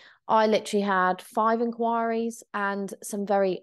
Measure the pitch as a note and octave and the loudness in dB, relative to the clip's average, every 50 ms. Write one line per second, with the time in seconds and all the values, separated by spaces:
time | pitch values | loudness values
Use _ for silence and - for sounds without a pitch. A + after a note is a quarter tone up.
0 | - - - _ _ - A3 A3 A3 A3 G#3+ - - - - G#3 G3+ G3+ G3 F#3 | -20 -20 -20 _ _ 0 2 4 4 4 4 2 0 0 -2 0 0 2 2 2
1 | F#3 F#3 F#3 F#3 - - - A3+ G#3+ A3+ A3+ A3+ A#3+ A#3 A#3 A#3 A#3 A3+ A#3 A#3 | 2 2 0 -2 -6 -6 -2 0 2 2 2 0 -2 -4 -4 -2 -2 -2 0 0
2 | A3+ A3+ A3+ A3+ A3+ A#3 A3+ - - _ - G#3 G3+ G3 G3+ G3+ G3 F#3+ - - | -2 -2 -2 -2 -4 -4 -6 -10 -16 _ -8 -4 -4 -4 -4 -4 -6 -8 -10 -12
3 | - - - G3+ G3+ G3 G3+ G3 G3 F#3+ F3 - | -12 -10 -6 -6 -2 0 2 2 2 2 0 -4